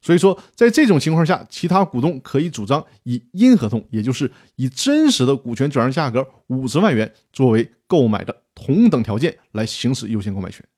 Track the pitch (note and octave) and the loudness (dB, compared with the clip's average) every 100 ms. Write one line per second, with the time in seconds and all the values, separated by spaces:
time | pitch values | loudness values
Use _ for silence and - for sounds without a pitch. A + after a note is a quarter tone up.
0 | - E3+ F#3+ F3+ - - A#3 C4+ C4+ D#3 | 2 2 2 0 -12 2 2 4 4 2
1 | D#3 D#3+ D#3+ F3+ - - F3 F#3 F#3+ B2 | 2 0 0 -2 -4 -8 0 0 0 -2
2 | D3 C#3+ - C3+ E3+ B2 G2+ C#3+ - _ | -2 -4 -4 -4 -4 -8 -4 -4 -4 _
3 | B2 A#2+ _ F3+ B3 A#3+ A2 A2+ - A2 | -8 -8 _ 2 4 4 2 -4 -6 -4
4 | A2 C3 C#3 - _ - C3 - C4+ D4 | -4 -4 -6 -8 _ -6 -6 -4 0 2
5 | D#4 - B2+ C#3 B2 A2+ C#3+ C3+ B2 C3+ | 2 2 0 0 -4 -4 -2 0 0 0
6 | C#3+ A#2 C#3 _ _ C3 B2+ C#3+ G#3 A#2 | -2 -2 -6 _ _ -6 -2 0 2 2
7 | A2 _ _ - C3 A2 A2+ _ _ F3 | -2 _ _ 0 2 2 0 _ _ 2
8 | A#2+ G2+ F2+ - _ - - D#3+ A#3+ C3 | 2 0 -6 -14 _ -14 -2 2 4 2
9 | A2+ A2+ E3 - _ G#2+ A2+ - A#2+ C3 | -2 -2 -4 -6 _ -8 -8 -4 -4 -4
10 | G#2+ A2 G2+ G2 F#2 - _ | -4 -6 -6 -8 -10 -14 _